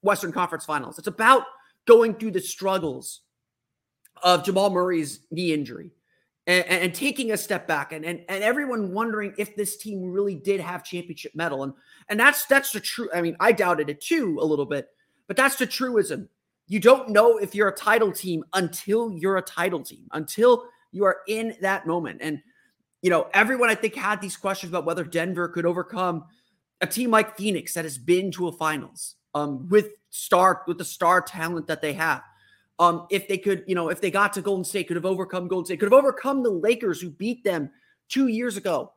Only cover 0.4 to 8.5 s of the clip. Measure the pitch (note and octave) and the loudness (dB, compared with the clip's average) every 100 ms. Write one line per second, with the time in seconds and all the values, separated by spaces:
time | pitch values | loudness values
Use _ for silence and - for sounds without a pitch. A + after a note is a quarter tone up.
0.4 | F3 D#3+ - D3 B2 - F#3 - A3+ C4+ | -4 -4 -6 -6 -6 -10 -10 2 6 6
1.4 | - - _ _ - A#3 A3+ G#3+ A3 F3+ | 4 -16 _ _ 8 10 10 0 -4 -4
2.4 | F3+ - F#3+ F#3+ E3 B2+ - - _ _ | -6 -6 -2 -2 -2 -8 -12 -16 _ _
3.4 | _ _ _ _ _ _ _ - F3+ F3+ | _ _ _ _ _ _ _ -2 4 4
4.4 | F#3+ F#3+ G3+ F3+ F3+ E3+ D3 - _ E3 | 2 2 2 2 0 -2 -4 -10 _ -6
5.4 | F3 D3+ C3 A#2+ F3 _ _ _ _ _ | -2 -2 -4 -12 -18 _ _ _ _ _
6.4 | - F3+ F3 F3+ F3+ - C#4 C#4 A#3 G#3 | 0 2 2 0 0 -2 -4 -4 -4 -4
7.4 | - F#3 - D3+ C#3+ D#3 D#3+ E3+ E3+ G3 | -4 -6 -2 -4 -4 -10 -8 -10 -8 -2
8.4 | G#3+ | 0